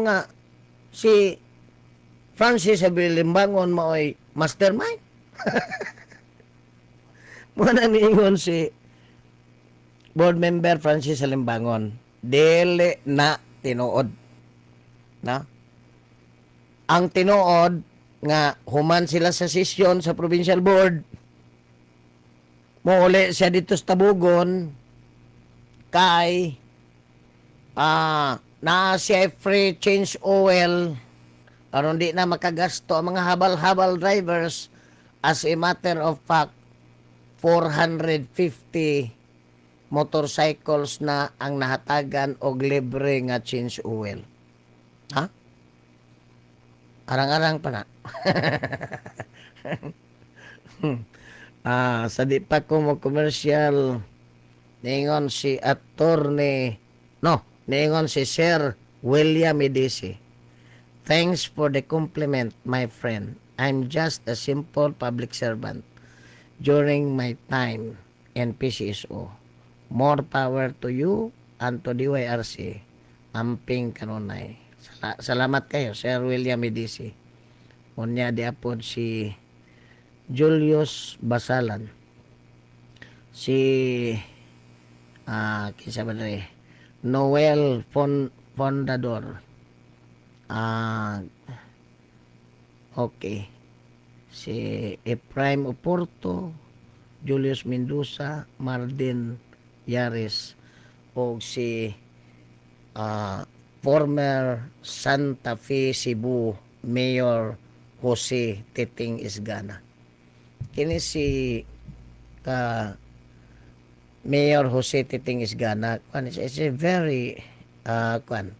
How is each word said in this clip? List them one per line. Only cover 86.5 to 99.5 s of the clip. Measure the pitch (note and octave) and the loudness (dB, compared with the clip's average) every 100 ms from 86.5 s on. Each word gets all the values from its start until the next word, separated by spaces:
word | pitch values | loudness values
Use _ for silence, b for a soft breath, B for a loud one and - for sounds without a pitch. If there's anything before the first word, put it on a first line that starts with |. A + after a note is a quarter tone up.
| - b b b _ B2 | -18 b b b _ -4
Noel | C3+ C#3 D3 D3+ D3+ C#3+ A#2+ - | 0 2 4 4 4 2 0 -4
Fon-, | C#3+ C#3+ C#3+ C3 - _ - | -2 0 0 -4 -8 _ -4
Fondador. | C3+ C#3 C3+ B2+ B2 G#2+ G#2+ G2 - - _ _ _ _ _ _ _ _ - | -2 -2 -2 -4 -4 -6 -8 -14 -20 -20 _ _ _ _ _ _ _ _ -10
Ah, | G#2+ A2+ A2+ A2+ A2 G#2+ G#2 F2+ - - B2 B _ _ _ _ _ _ _ _ _ _ _ _ - | -6 -4 -4 -4 -4 -4 -6 -10 -18 -20 -20 B _ _ _ _ _ _ _ _ _ _ _ _ -6
okay. | A#2 - F#2+ G2+ G2+ - - _ _ _ _ - _ | -6 -6 -10 -8 -12 -18 -20 _ _ _ _ -20 _
Si | - - A2+ A2 G#2+ G#2+ - | -18 -10 -8 -6 -6 -8 -10
Ephraim | - A#2 - C3+ C#3 C#3 C3+ | -8 -8 -6 -2 0 0 -2
Oporto, | A#2+ E3+ F3 F3 - F3+ F3+ F3+ D#3+ - _ - _ _ _ | -6 -4 -2 -4 -8 -8 -6 -8 -14 -20 _ -20 _ _ _
Julius | C#3 C3+ C3+ C3 - | -4 -2 -2 -4 -4
Mendoza, | B2+ B2+ C#3+ C3+ - C#3+ D3+ - - | -4 -4 -4 -6 -8 -10 -10 -12 -10
Martin | C3 B2+ B2 C3+ C3 B2 A#2 A#2+ - | -6 -6 -6 -4 -4 -4 -6 -10 -16